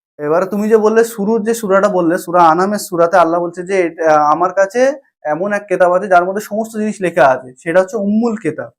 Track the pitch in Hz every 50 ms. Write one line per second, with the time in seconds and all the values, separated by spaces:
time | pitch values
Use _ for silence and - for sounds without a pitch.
0 | _ _ _ - 147 147 156 175 190 190 208 202 208 214 226 220 208 214 220 226
1 | 233 226 - - 196 208 226 226 208 226 233 226 - 185 190 196 196 208 180 180
2 | 175 160 170 185 185 175 170 180 175 165 160 175 185 202 208 202 - - 185 165
3 | 170 170 185 180 170 165 165 175 175 170 170 185 180 180 202 190 175 165 165 180
4 | 160 160 151 151 151 147 156 165 175 185 180 196 196 196 - 247 254 269 302 285
5 | _ _ _ _ - 151 151 156 185 208 202 202 202 - 185 180 185 175 180 185
6 | 196 202 180 175 175 185 196 202 202 - 208 214 220 220 226 214 214 214 202 -
7 | 185 170 170 180 156 135 127 - - 127 127 _ - 170 165 185 190 185 240 214
8 | 202 202 208 220 240 240 220 208 - 151 - - 120 117 _